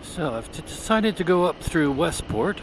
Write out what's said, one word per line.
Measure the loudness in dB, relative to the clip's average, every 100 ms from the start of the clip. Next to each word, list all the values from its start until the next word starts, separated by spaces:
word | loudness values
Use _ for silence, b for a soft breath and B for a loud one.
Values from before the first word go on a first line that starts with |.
| -12 -4
So | -4
I've | -4 -8
t-, | -12
decided | -12 -12 2 2 2 0
to |
go | 2 4
up | 4 0
through | -2 2 2
Westport. | 2 0 -2 -4 0 0 -2